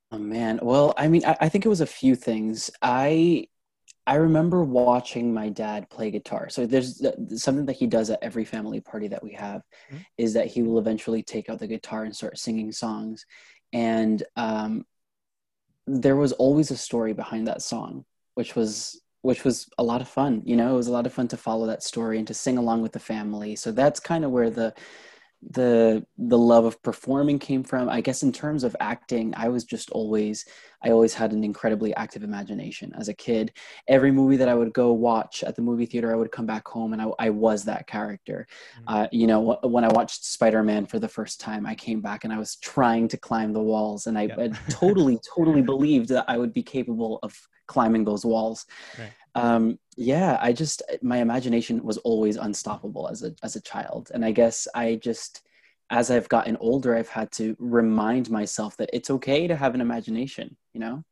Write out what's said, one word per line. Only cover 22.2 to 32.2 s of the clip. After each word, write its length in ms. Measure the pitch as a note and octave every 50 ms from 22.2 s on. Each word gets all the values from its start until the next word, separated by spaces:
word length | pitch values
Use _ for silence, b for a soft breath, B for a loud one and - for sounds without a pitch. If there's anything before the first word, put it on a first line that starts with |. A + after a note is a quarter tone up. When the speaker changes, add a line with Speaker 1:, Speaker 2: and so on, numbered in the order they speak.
| G#2+
Speaker 1:
to 60 | G#2+ A2
sing 240 | - - C3 B2+ B2
along 240 | A#2+ A#2 A2+ A#2 A2+
with 80 | A2
the 80 | - A2+
family. 560 | - - A2 G#2+ G#2 G#2 G#2 G#2 G#3 G#3+ -
So 160 | - - A#2
that's 280 | G#2+ B2 C3+ D3 - -
kinda 300 | - - E3+ E3 D#3 C#3
where 220 | B2+ B2 A#2 A2+
the, 200 | G#2+ - - - - B B B B B B B B B B B B _
the, 640 | - - - C3 B2+ B2 A#2+ A#2 A2+ A2+ A2 A2 - _ _ -
the 180 | A#2+ A#2+ B2
love 260 | A#2 A#2+ A#2 A#2 A#2 A2+
of 160 | A2+ A2 - -
performing 560 | A#2+ A2 - - - C3+ C#3 C#3+ D3 C#3+ C3+
came 240 | - - C#3 C3 C3
from. 260 | - - B2+ B2 A#2+
I 120 | - A#2
guess 200 | A#2 C3+ B2+ -
in 100 | - C3+
terms 320 | A#2+ - - D3+ D#3 D3 B2
of 120 | A#2+ - -
acting, 540 | - - A#2+ - _ - B2+ A#2 A2+ A2+ -
I 120 | - A2+ A#2+
was 140 | B2 B2 A2+
just 260 | - A#2+ A2 - -
always, 560 | - - A2 G#2+ A2 G#2+ G#2+ G#2+ G#2+ - - B B B B B B B -
I 80 | A#2
always 240 | A#2 A2+ A2+ A2 -
had 160 | - A2+ G#2+
an 120 | G#2+ G#2+ G#2+
incredibly 480 | G#2 G2+ - - A2+ A2 G#2 A2 G#2+ G#2
active 260 | - A2+ - - -